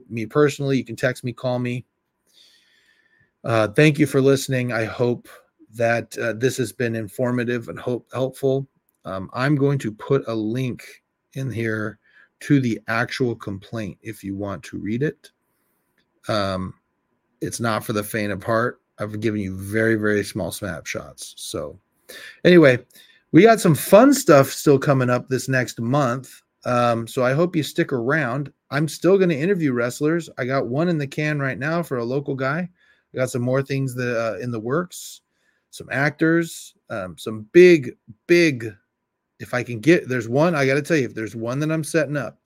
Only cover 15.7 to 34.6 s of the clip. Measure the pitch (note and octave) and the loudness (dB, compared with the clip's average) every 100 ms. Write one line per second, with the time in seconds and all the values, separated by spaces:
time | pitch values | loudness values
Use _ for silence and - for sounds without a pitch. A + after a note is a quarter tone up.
15.7 | _ _ _ _ _ - A2 G2 F#2 F#2 | _ _ _ _ _ -4 -2 -2 -4 -8
16.7 | - _ _ _ _ _ _ A2 - A#2 | -12 _ _ _ _ _ _ -10 -6 -4
17.7 | G#2+ - G#2 G2+ A2+ G#2 F#2+ - A2+ B2 | -4 -2 -4 -4 -4 -4 -6 -2 -2 -2
18.7 | - _ - G#2+ G#2+ A2+ G#2+ F#2+ F#2 G2 | -6 _ -12 -10 -4 -4 -2 -4 -8 -6
19.7 | A2 A2 A2+ G#2 G#2 G2 G#2+ E2+ - G2 | 0 2 2 2 0 -2 -6 -6 -6 -8
20.7 | D#2 - - C#2+ - - - - F#2 D2 | -10 -10 -10 -12 -16 -18 -16 -12 -10 -10
21.7 | - _ _ - - - - F3 F3 C#3+ | -14 _ _ -20 -20 -20 2 8 10 10
22.7 | B2 - - - _ _ D#3 A3 A3 F#3 | 6 -2 -20 -20 _ _ 8 8 8 4
23.7 | C3+ - G3 C#4 C4+ - C#3+ C3+ - D#3 | 2 8 10 10 6 6 6 6 2 2
24.7 | C3+ D3+ C3 B2 B2 - B2+ C3+ C3 A#2+ | 4 4 2 2 0 -2 -4 -2 -2 -2
25.7 | - A#2 C#3+ C3 C3 C3 - _ _ B2+ | -6 -2 0 0 -2 -8 -20 _ _ -2
26.7 | B2 A#2+ A#2 A2+ C3+ B2 C3+ F3 E3+ C3 | 0 2 0 -4 -2 0 2 0 0 -2
27.7 | - E3 B2+ A#2 D#3 B2+ C#3 C#3+ - _ | -4 -2 -2 0 -2 -2 -4 -8 -14 _
28.7 | C#3+ D#3 - E3+ G3 F3+ C3+ E3+ F#3+ D3 | -4 -4 0 2 4 2 0 0 0 0
29.7 | A#2+ B2 - D3+ E3+ D3 - B2 C3+ A2 | 0 -2 -2 -2 -2 -6 -8 -4 -2 -2
30.7 | C3+ F3 D#3 C#3 D#3 D3+ D3 C3+ A2 D3 | -2 0 -2 -4 -4 -4 -2 -4 -4 -4
31.7 | E3+ E3 B2+ A#2 C#3 C#3 C3+ C3+ D#3+ F3+ | -4 -4 -6 -4 -4 -4 -4 -2 -4 -6
32.7 | - _ _ _ B2+ B2+ B2 B2 C3+ C#3 | -12 _ _ _ -4 -4 -2 -2 -2 -2
33.7 | C#3 C3+ B2 B2 A2+ A#2 F#2+ B2 A#2 | -4 -4 -4 -4 -4 -4 -6 -8 -8